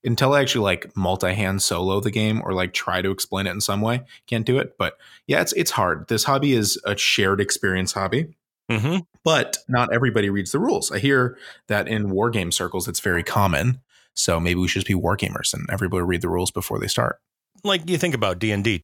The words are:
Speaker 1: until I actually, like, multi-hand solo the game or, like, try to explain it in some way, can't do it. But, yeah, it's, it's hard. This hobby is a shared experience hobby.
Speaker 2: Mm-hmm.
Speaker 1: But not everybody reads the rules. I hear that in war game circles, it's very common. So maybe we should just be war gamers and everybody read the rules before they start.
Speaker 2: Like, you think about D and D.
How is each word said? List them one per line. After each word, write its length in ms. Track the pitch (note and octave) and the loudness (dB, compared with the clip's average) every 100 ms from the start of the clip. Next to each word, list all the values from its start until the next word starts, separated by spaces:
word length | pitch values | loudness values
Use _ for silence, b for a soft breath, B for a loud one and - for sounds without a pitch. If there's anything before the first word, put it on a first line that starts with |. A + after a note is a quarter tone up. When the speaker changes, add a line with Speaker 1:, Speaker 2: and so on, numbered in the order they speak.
Speaker 1:
until 300 | B2+ A2+ C#3 | -2 2 4
I 80 | C#3+ | 4
actually, 220 | C3 B2 | 2 2
like, 340 | G2 F2+ - G2+ | 2 0 -4 -2
multi-hand 640 | F#2+ F#2+ F#2 G2 F#2+ F#2+ | 0 0 0 0 0 0
solo 380 | - F2 F#2 G2 | 0 0 0 0
the 100 | G#2+ | 0
game 320 | A2 G#2+ A2 | 0 0 0
or, 100 | - | -2
like, 200 | F#2+ F2+ | -2 -2
try 300 | - - F#2 | -2 -2 0
to 80 | F#2+ | 0
explain 340 | F#2 - G2 F#2+ | -2 -4 -2 -2
it 60 | |
in 100 | F#2+ | -2
some 200 | - G2+ | -2 0
way, 200 | A2 B2 - B - | 0 -2 -6 B -6
can't 220 | A#2 A2 | -2 0
do 100 | C3 | 0
it. 220 | - - | -2 -4
But, 180 | E2+ - B B - | -6 -6 B B 0
yeah, 140 | D3+ | 0
it's, 120 | E3+ | 2
it's 180 | - - | 0 0
hard. 360 | - F2+ D#2 - | 0 0 0 -2
This 160 | A2+ | 0
hobby 300 | - C3+ C#3 | 2 2 2
is 280 | B2 G2+ - G2+ | 2 2 -2 -4
a 120 | G2+ | -2
shared 420 | - - F#2+ G2 | 0 2 2 2
experience 520 | G2 - G2+ F#2 F#2 | 0 -2 0 0 -2
hobby. 440 | G2 F#2+ B2 D#3+ - _ _ - | -2 -2 0 -2 -8 _ _ -4
Speaker 2:
Mm-hmm. 300 | A2+ B2+ F3+ E3+ _ | -2 0 -2 -4 _
Speaker 1:
But 360 | D#3+ D3 - - - | 2 2 0 -6 -2
not 260 | B2 B2 | 0 2
everybody 380 | A#2 B2+ A2 G3+ | 2 2 2 2
reads 220 | G2+ F#2 | 0 0
the 60 | D3+ | 0
rules. 320 | B3 - - | 0 0 -2
I 60 | G#2 | 0
hear 400 | C#3 C3+ B2 B B B - | 2 4 2 B B B -4
that 200 | G#2 - | -2 0
in 220 | A2 G2+ | -2 0
war 220 | F#2+ A2+ | 0 0
game 200 | A2 F2 | 0 -2
circles, 360 | - F2+ F#2+ F2 | -2 -2 -4 -4
it's 140 | E2+ | -4
very 200 | G2 E2+ | 0 0
common. 600 | - G2+ G2 C#2+ A#2 B2+ - b b | 0 0 2 2 0 -2 -8 b b
So 280 | - - E2 | -4 0 2
maybe 180 | E2+ F2 | 2 2
we 80 | F2+ | 0
should 120 | G2 | 0
just 80 | F#2+ | 0
be 60 | |
war 220 | F#2 E2+ E2+ | 0 2 0
gamers 380 | - - - | -2 -2 -4
and 120 | - - | -4 -4
everybody 320 | G2 F#2 F2+ | -2 -2 0
read 180 | F2 E2+ | 0 0
the 80 | F2 | 0
rules 220 | F2 F2+ | -2 -2
before 280 | - - - | -4 -6 -4
they 80 | - | -2
start. 340 | - - - _ _ _ _ | 0 -2 -4 _ _ _ _
Speaker 2:
Like, 260 | G#3 F#3+ D#3+ | -2 -2 0
you 80 | E3 | 0
think 160 | F3 | 0
about 260 | B2+ G#2 F2+ | 0 -2 0
D 120 | G#2+ | 0
and 100 | G2+ | 0
D. 220 | G#2+ F#2 | 0 -2